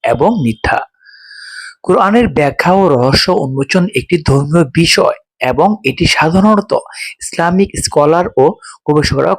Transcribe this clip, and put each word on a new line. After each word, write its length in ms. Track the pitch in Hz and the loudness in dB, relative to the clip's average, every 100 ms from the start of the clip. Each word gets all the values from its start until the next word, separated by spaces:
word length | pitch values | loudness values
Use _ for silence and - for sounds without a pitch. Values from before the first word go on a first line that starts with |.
| - | -2
এবং 180 | 120 165 233 | 0 0 0
মিথ্যা। 360 | 120 110 - - - _ - - - - - - - _ | -2 -2 -4 -4 -6 _ -20 -20 -20 -20 -20 -20 -20 _
কোরআনের 440 | - 185 196 226 226 139 | 0 2 2 2 0 0
ব্যাখ্যা 340 | 143 135 170 190 | -2 0 2 2
ও 20 | 190 | 4
রহস্য 380 | 131 127 135 - 185 | 2 2 0 0 -2
উন্মোচন 380 | 139 135 139 185 180 - | -2 -6 -2 -2 0 -4
একটি 180 | - 175 151 | -4 -4 0
ধর্মীয় 360 | 139 143 165 147 | 0 2 0 0
বিষয় 420 | 165 165 - - - _ _ 127 | 0 0 2 0 -2 _ _ -4
এবং 180 | 123 185 214 | 0 0 0
এটি 200 | 131 131 165 - | -4 -2 -2 0
সাধারণত 560 | 156 180 208 208 202 - - - - - | 0 2 2 2 0 -4 -4 -16 -16 -16
ইসলামিক 480 | - - 170 185 196 - | -12 -4 -2 0 -2 -2
স্কলার 420 | - - 147 165 180 - | -2 0 2 2 0 2
ও 80 | 143 214 - - | 2 0 -16 -10
গবেষকরা 480 | - 151 147 135 139 | -2 0 0 0 0